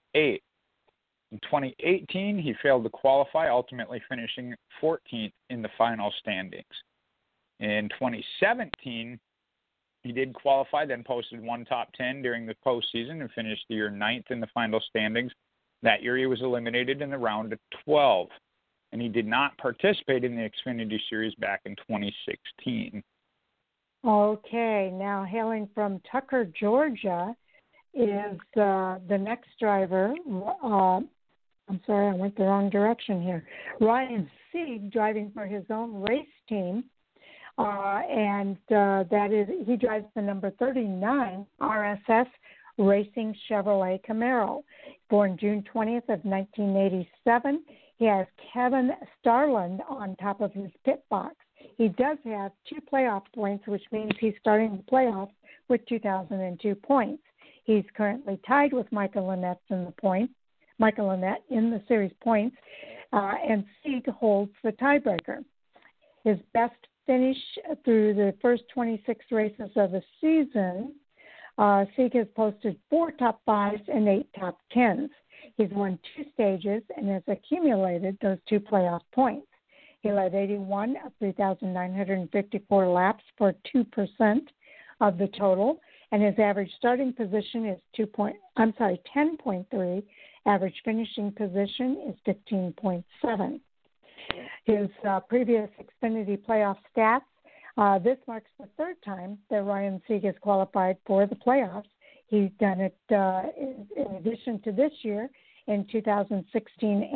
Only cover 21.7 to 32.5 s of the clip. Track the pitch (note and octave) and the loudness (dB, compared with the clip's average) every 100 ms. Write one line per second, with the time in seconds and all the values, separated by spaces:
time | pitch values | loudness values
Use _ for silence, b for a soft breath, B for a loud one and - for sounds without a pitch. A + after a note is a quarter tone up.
21.7 | G2+ - G#2 G2+ - - - - - C3 | -14 -8 -6 -6 -8 -10 -12 -14 -12 -6
22.7 | A2+ F#2 G#2 - _ _ _ _ _ _ | -6 -6 -10 -16 _ _ _ _ _ _
23.7 | _ _ _ A#3 G#3 G#3 G#3+ - A#3 A3+ | _ _ _ 2 4 4 0 -6 -4 0
24.7 | G#3 F#3+ F#3 G3 G3+ F#3 A3+ A3 A3 G#3 | 0 -2 -4 -4 -4 -4 -4 -2 -4 -6
25.7 | G#3+ G#3 F#3+ - C4 C4+ C4 F#3 - G#3 | -4 -2 -4 -6 -6 -2 -2 -2 -2 2
26.7 | B3+ D4+ G#3+ G3 F3 F#3+ B3 b b b | 4 2 0 -4 -4 -4 -10 b b b
27.7 | b b C#4 G#3+ G3+ G#3 F3+ - A3 G3+ | b b 0 0 0 -6 -10 -4 0 2
28.7 | F#3+ F#3 F#3 F#3 G3 G3+ B3 _ - G#3+ | 2 0 -4 -2 -2 -2 -6 _ -2 0
29.7 | G3 F#3 F#3 G3+ D#4+ D#4+ F#3 G#3 F#4 B3+ | 2 2 2 0 -2 -6 -6 -6 -4 0
30.7 | G3 F#3 F#3 D4+ _ _ _ _ _ - | 4 4 4 -2 _ _ _ _ _ -10
31.7 | F#3+ - G3+ G3+ F#3 G3+ G3+ F#3+ | -6 0 2 2 0 -2 0 2